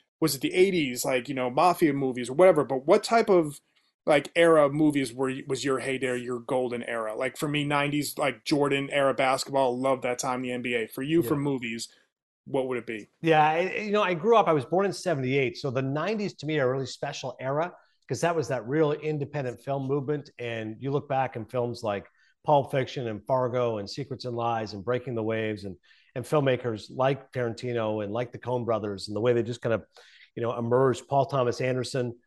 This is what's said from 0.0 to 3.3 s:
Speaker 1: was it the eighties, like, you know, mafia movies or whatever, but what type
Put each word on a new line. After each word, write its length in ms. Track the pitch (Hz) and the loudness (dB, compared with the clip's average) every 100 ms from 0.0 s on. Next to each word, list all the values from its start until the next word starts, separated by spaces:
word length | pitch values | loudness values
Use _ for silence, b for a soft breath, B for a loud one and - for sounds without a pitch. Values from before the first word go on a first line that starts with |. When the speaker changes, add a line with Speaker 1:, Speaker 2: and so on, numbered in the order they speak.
| b _ | b _
Speaker 1:
was 140 | 160 135 | -2 0
it 80 | |
the 120 | 151 185 | -2 4
eighties, 500 | 190 180 139 123 143 | 4 4 0 -2 -2
like, 240 | 131 120 | -2 -2
you 60 | 135 | -2
know, 160 | 127 | -2
mafia 420 | 131 180 165 160 | 4 4 6 4
movies 360 | 139 131 123 120 | 4 0 -2 -6
or 60 | 139 | 6
whatever, 280 | 185 156 | 6 8
but 240 | 120 135 139 | 2 -2 4
what 160 | 208 | 4
type 280 | - 233 220 | 4 2 4